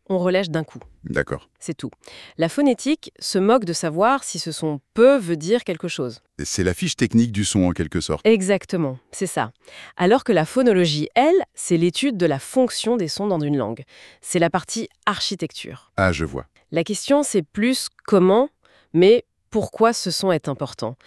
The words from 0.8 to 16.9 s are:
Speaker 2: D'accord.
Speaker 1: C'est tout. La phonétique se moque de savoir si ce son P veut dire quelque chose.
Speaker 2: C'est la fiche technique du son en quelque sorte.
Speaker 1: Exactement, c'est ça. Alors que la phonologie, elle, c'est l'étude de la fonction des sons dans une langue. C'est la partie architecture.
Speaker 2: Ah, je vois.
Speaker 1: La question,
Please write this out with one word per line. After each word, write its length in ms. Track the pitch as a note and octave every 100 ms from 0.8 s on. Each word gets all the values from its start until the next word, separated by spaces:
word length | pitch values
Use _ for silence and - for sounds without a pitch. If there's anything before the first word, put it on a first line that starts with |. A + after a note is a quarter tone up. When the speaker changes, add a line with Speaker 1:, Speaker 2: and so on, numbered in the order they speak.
| - _ -
Speaker 2:
D'accord. 440 | - - - _ _
Speaker 1:
C'est 140 | -
tout. 160 | - - - - - - -
La 120 | E3
phonétique 600 | - C#4+ A#3 C4 D#4 - -
se 220 | - F#3+
moque 260 | G3 B3 F3
de 80 |
savoir 500 | D#3+ E3 D#3+ A3+ C4+
si 140 | - E3+
ce 140 | E3
son 280 | - D#3 D3 _
P 240 | - B3+ C#4
veut 180 | E3+ D#3+
dire 280 | E3 A#3
quelque 240 | - E3 F3
chose. 340 | - B2+ A2+ _ -
Speaker 2:
C'est 200 | - -
la 120 | F2+ F2
fiche 220 | F3 -
technique 340 | A#2+ A#2 A#2+
du 140 | G2+ G2+
son 180 | G#2
en 80 | F2+
quelque 280 | F2 D#2+ E2+
sorte. 280 | - D2+ G#3+
Speaker 1:
Exactement, 720 | A3 F#3 G3 - F3+ C#3+ C3 _
c'est 140 | - F3+
ça. 280 | D#3 A2+ - _ - - -
Alors 280 | F3+ C4
que 100 | -
la 120 | F3+ D#3
phonologie, 640 | B3+ B3 F#3 E3+ D3+ - -
elle, 280 | D4 F#4 - -
c'est 220 | - E3+
l'étude 400 | F3 - C#4 G3+
de 100 | E3
la 100 | C3+
fonction 580 | - C4 B3+ - A3 A#3+
des 120 | D#3+
sons 180 | - G#3
dans 140 | E3+
une 180 | D3 C#3+
langue. 280 | G#2+ A#2 - - - _
C'est 160 | - F#3
la 140 | E4+
partie 360 | - - A3+ - _ -
architecture. 840 | G3 - F#3+ D#3+ - G2+ B2 _ -
Speaker 2:
Ah, 140 | F#2+
je 140 | D#2+ D#2+
vois. 200 | C2+ - _ _
Speaker 1:
La 120 | D#3+
question, 400 | E3